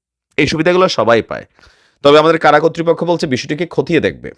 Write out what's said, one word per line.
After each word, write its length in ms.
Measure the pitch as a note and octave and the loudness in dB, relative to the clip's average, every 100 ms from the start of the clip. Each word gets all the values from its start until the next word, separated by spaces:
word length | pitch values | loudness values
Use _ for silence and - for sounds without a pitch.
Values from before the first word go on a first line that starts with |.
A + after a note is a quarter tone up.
| _ _ _ - | _ _ _ -4
এই 100 | D3 | -2
সুবিধাগুলো 420 | D#3 E3 F3+ F3+ | 0 0 2 0
সবাই 320 | - A2 A2+ | 0 0 0
পায়। 240 | - G#1+ - _ _ _ _ _ | -2 -10 -14 _ _ _ _ _
তবে 160 | C#3+ D3+ | 4 4
আমাদের 200 | D#3+ D#3+ | 4 2
কারা 200 | D#3 D3 | 2 2
কর্তৃপক্ষ 440 | E3 D#3+ E3 D#3 | 2 -2 -2 -2
বলছে 240 | E3+ E3 D#3+ | -2 -4 -4
বিষয়টিকে 400 | B2 - D3+ E3+ | -6 -6 -8 -6
খতিয়ে 320 | - C3+ D#3 | -6 -2 -2
দেখবে। 320 | F#2+ C2 B1+ | -2 -6 -16